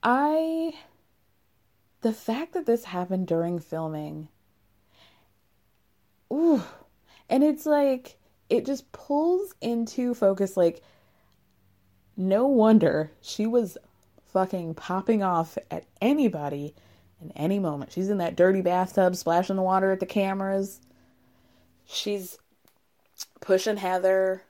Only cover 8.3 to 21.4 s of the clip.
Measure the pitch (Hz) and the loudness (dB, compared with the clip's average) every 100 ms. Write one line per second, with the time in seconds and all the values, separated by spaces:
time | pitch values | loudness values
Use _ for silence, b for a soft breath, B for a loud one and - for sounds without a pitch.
8.3 | _ _ - - 180 - - - 285 330 | _ _ -2 0 -8 -8 -20 -4 0 2
9.3 | 359 403 - - 233 226 - 247 240 196 | 0 -4 -8 -4 -4 -4 -4 -4 2 2
10.3 | 190 196 190 170 170 b b b b b | 2 -2 2 2 0 b b b b b
11.3 | b _ _ _ _ _ _ _ - 190 | b _ _ _ _ _ _ _ -6 0
12.3 | 196 262 262 214 220 165 156 156 _ - | 2 4 4 6 6 6 0 -4 _ -16
13.3 | - 214 240 208 - _ _ _ _ _ | -6 0 0 0 -8 _ _ _ _ _
14.3 | 190 185 185 170 160 - 185 190 220 190 | -2 0 -4 -8 -10 -6 -6 0 0 2
15.3 | 175 160 - - 165 - _ 214 294 254 | 0 -2 -8 -10 -12 -12 _ 0 2 2
16.3 | 170 147 143 147 - b b b b 156 | 0 -6 -8 -10 -14 b b b b -20
17.3 | - 156 202 180 147 - - 190 202 170 | -4 -2 0 -2 -4 -8 -6 -2 -2 -4
18.3 | - 180 196 185 180 185 - 185 180 - | 4 4 6 2 0 0 2 2 2 0
19.3 | 170 190 190 185 190 190 190 185 208 196 | 2 2 -2 0 2 2 0 -2 -2 -2
20.3 | 190 196 196 196 - _ b b b b | -2 -2 -2 -4 -8 _ b b b b
21.3 | b | b